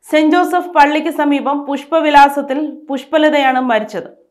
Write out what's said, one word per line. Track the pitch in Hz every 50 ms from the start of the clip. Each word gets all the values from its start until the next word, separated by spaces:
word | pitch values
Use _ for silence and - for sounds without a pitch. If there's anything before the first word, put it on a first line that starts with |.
| _ -
സെന്റ് | 302 302 311 311 320
ജോസഫ് | 359 359 349 349 359 359 349 -
പള്ളിക്ക് | 311 285 294 302 311 302 339 302 -
സമീപം | 294 285 285 285 226 277 285 285 285 -
പുഷ്പവിലാസത്തിൽ | 285 277 - - 330 320 311 302 294 285 277 285 285 285 277 277 262 294 311 285 262 - - -
പുഷ്പലതയാണ് | 277 262 - - 311 311 302 302 294 285 269 262 262 254 254 254
മരിച്ചത്. | 226 214 214 - - 180 - - - _ _ _